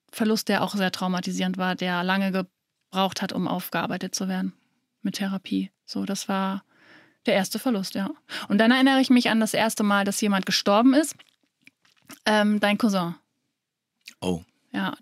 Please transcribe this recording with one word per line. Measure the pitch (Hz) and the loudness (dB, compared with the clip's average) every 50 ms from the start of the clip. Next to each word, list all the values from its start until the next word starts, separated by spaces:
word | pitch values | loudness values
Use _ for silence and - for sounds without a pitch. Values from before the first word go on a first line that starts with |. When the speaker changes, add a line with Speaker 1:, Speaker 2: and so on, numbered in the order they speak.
| _ _ | _ _
Speaker 1:
Verlust, | - - 233 214 220 214 - - | -6 -2 0 0 0 0 0 0
der | 202 - 175 | 0 0 0
auch | 190 - | -2 -2
sehr | 202 190 185 | -2 -2 -2
traumatisierend | - - 190 185 185 180 180 190 180 185 185 185 185 | -2 -2 -4 -2 -2 -4 -4 -6 -4 -4 -4 -4 -2
war, | 185 185 185 180 | -2 -2 -4 -2
der | - 180 180 180 175 180 | -4 -4 -4 -2 -2 0
lange | 185 190 196 196 190 | 0 0 0 0 0
gebraucht | 185 190 185 - _ _ _ _ _ _ _ _ - 190 190 185 - - 196 | -2 -2 -4 -6 _ _ _ _ _ _ _ _ -2 -2 -2 0 -2 -4 -8
hat, | 185 - | -6 -4
um | 185 180 | -4 -2
aufgearbeitet | - 185 180 180 - - 170 170 - - 185 190 185 - | -2 -4 -4 -6 -4 -4 -4 -4 -4 -4 -6 -6 -8 -6
zu | - 190 | -6 -6
werden | 185 185 185 190 190 - _ _ _ _ _ _ _ _ _ | -4 -4 -4 -4 -6 -8 _ _ _ _ _ _ _ _ _
mit | - 196 - | -8 -6 -6
Therapie. | - 202 196 196 190 - - 196 190 190 190 _ _ _ | -4 -4 -4 -4 -6 -6 -4 -4 -4 -4 -6 _ _ _
So, | - - 196 196 | -12 -8 -8 -6
das | 190 196 196 - - | -4 -6 -6 -4 -4
war | 196 190 190 190 190 196 - _ _ _ _ - - - _ _ _ _ - | -2 -2 -2 -2 -4 -6 -10 _ _ _ _ -20 -20 -20 _ _ _ _ -2
der | 233 190 | 0 2
erste | 196 190 - - | 2 0 -2 -4
Verlust, | 220 - 269 233 196 190 - - | -4 -2 -2 -2 -2 -4 -4 -4
ja. | 202 196 196 311 _ _ - - - - - | -6 -6 -6 -6 _ _ -14 -12 -10 -4 0
Und | 196 208 | 2 4
dann | 226 226 | 6 6
erinnere | 254 262 262 269 269 269 | 6 6 6 4 4 4
ich | 262 - | 4 4
mich | 254 247 240 - | 4 4 4 2
an | 220 220 | 2 2
das | 220 208 - | 0 0 0
erste | - 220 226 - - | 0 0 0 0 0
Mal, | 214 208 202 202 196 | 0 2 2 2 0
dass | 202 196 - | 0 -2 0
jemand | 220 208 196 190 190 | 0 0 0 0 0
gestorben | - 180 - - 208 202 214 240 269 254 | 0 -2 0 2 4 4 6 6 6 6
ist. | 294 320 - - - - _ _ _ _ _ _ _ _ - _ _ _ _ _ _ _ - - - - | 6 2 0 -4 -14 -20 _ _ _ _ _ _ _ _ -20 _ _ _ _ _ _ _ -20 -14 -4 0
Ähm, | 220 214 214 208 208 208 208 | 2 4 4 4 4 2 2
dein | 208 202 208 | 2 2 2
Cousin. | 202 - 214 196 190 175 170 170 - _ _ _ _ _ _ _ _ _ _ _ _ _ _ _ _ - - - - | 2 2 2 2 2 -2 -2 -6 -10 _ _ _ _ _ _ _ _ _ _ _ _ _ _ _ _ -20 -20 -14 -8
Speaker 2:
Oh. | - 92 90 82 85 _ _ _ _ _ | -4 -4 -4 -4 -6 _ _ _ _ _
Speaker 1:
Ja, | - 285 190 185 - - | -6 -4 -4 -4 -6 -6